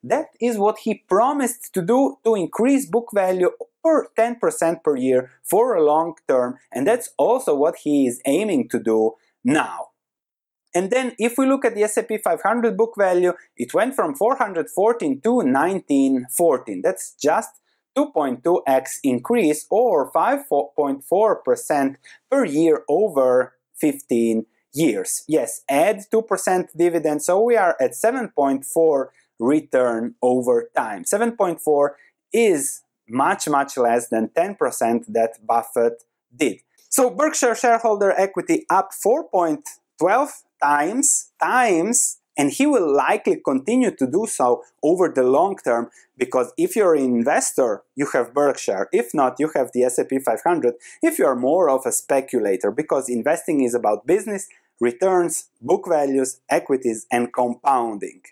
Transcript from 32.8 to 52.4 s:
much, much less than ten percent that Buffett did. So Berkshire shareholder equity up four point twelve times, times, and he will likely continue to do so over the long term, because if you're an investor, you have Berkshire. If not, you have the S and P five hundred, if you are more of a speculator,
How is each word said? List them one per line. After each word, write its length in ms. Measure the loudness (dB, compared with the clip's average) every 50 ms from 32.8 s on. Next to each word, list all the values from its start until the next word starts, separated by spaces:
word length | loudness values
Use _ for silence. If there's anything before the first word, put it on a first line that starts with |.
| _ _ _ _ _ _
much, 400 | -2 0 0 0 0 -2 -2 -2
much 260 | 0 0 0 -2 -2
less 320 | 0 0 2 2 0 -2 -2
than 220 | -2 -2 -2 -2
ten 260 | _ -2 -2 -2 -2
percent 560 | -4 -4 -4 -2 -2 -2 -2 -2 -2 -4 -4
that 340 | -2 -2 -2 -2 -2 -10 _
Buffett 580 | -2 -2 -2 -2 -2 -2 0 0 0 0 -4 _ _ _ _ _ _ _
did. 280 | -2 -2 -2 -2 -4 _ _ _ _ _ _
So 220 | 0 0 0 0
Berkshire 460 | 0 0 -2 0 0 0 0 0 0
shareholder 560 | 2 2 2 2 2 2 0 0 2 2 2
equity 540 | 2 2 0 0 0 -6 -2 0 0 0 0 _
up 240 | 0 0 0 0 -6
four 340 | -2 0 2 2 2 0 -2
point 400 | 0 0 2 2 0 -4 -6 -16 -20 _ _ _ _ _
twelve 320 | 0 2 2 2 0 -2 -4 -16 _ _ _ _ 0
times, 680 | 0 2 2 0 0 -2 0 0 0 0 0 -4 _ _ _
times, 800 | -2 0 2 2 2 2 2 2 0 0 0 0 -2 -2 -4 _ _ _ _ -2
and 140 | 0 0
he 160 | 2 2 0 2
will 280 | 2 2 2 2 2
likely 400 | 2 2 2 0 0 0 -2 -2 0 -2
continue 460 | -2 -2 -2 -2 0 0 2 2 0
to 160 | 0 -2 -4
do 220 | -2 0 -2 -2 -2
so 360 | -4 -2 0 0 0 0 -2 _ _ _ 0
over 260 | 0 2 2 2 0
the 140 | 2 2 2
long 340 | 4 4 4 2 0 -2 -6
term, 320 | -2 -2 -2 -2 -2 -6 _ _ _ _ _
because 380 | _ -6 -2 0 -2 -2 -2 -2
if 200 | -4 -4 -2 0
you're 180 | 2 2 4 4
an 100 | 2 2
investor, 800 | 0 0 0 0 2 0 0 0 -2 -2 0 0 0 -2 -6 _ _ _
you 100 | -6 -6 -2 0
have 180 | -2 -2 -2
Berkshire. 560 | 0 0 2 2 0 -2 -2 -4 -2 -2 -4 -2 0
If 180 | -2 -2 -2
not, 280 | 0 0 0 0 0 -2
you 100 | -4 -2 0
have 160 | -2 -2 -2 0
the 100 | 0 0
S 140 | 0 2 -2
and 100 | -4 -2
P 120 | -2 -4
five 220 | -2 -2 -4 -2 0
hundred, 300 | 0 0 2 0 -2 -2 -2 _ -20 -12 _
if 160 | -2 -2 0 2
you 80 | 0
are 100 | 0 0
more 320 | 0 0 0 2 2 2 2
of 140 | 2 0 0 -2
a 40 |
speculator, 800 | -4 -4 -4 _ -2 -2 -2 -2 -4 -2